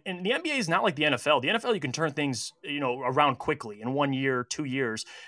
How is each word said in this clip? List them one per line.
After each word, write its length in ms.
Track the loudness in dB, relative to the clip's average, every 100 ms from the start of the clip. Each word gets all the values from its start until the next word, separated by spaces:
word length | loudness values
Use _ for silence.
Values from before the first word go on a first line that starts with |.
| -6
and 200 | -4 -2
the 60 |
N 100 | -2
B 100 | 0
A 20 |
is 160 | -2 2
not 140 | 2
like 120 | 2 2
the 80 |
N 100 | 2
F 140 | 2 4
L. 140 | 4
The 80 | 4
N 60 | 0
F 80 | 0
L, 80 |
you 80 | 0
can 100 | -2
turn 220 | -2 -2
things, 400 | 0 -2 -2 -6 -10
you 160 | -6 -2
know, 220 | 0 0
around 380 | 0 4 4 4
quickly 420 | -2 -4 -4 -8
in 100 | -4
one 220 | 0 0
year, 320 | 2 0 0 -2
two 180 | -4
years. 420 | -4 -2 -2 -2 -8 -14